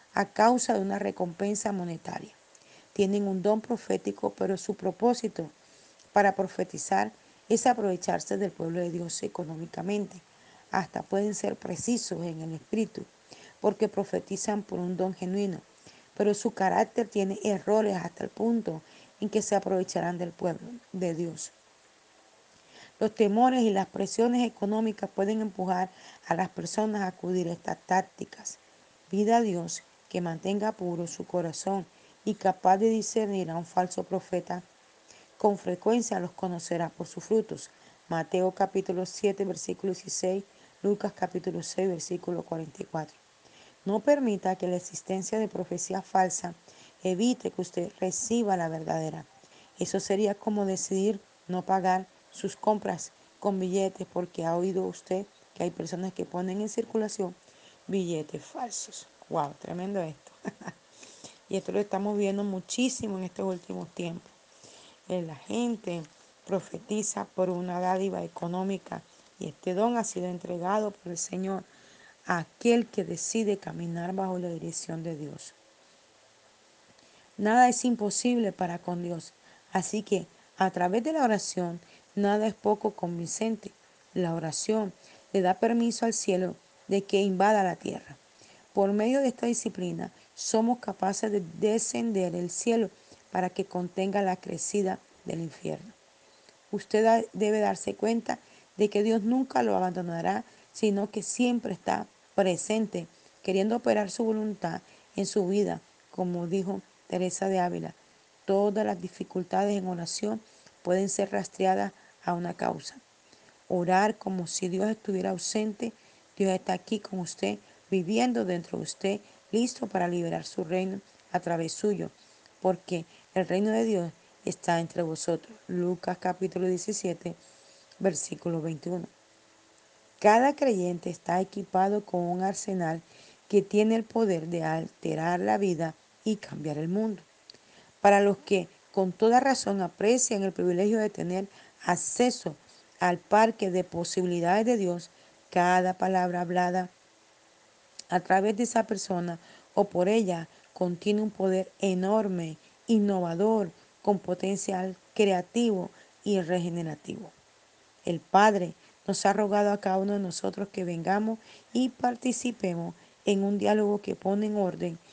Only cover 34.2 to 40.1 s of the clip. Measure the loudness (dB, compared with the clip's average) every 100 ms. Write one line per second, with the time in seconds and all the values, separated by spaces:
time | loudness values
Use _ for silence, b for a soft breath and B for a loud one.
34.2 | -2 -4 -4 -10 -12 _ _ _ B B
35.2 | B 0 2 2 -2 0 2 2 2 -4
36.2 | -4 -6 -6 -4 -4 -2 -2 -6 -10 -10
37.2 | 0 0 0 -8 -12 b b b -4 -4
38.2 | 0 2 0 0 0 0 -2 -4 -4 0
39.2 | 0 0 -2 -4 -8 -4 -4 -4 -6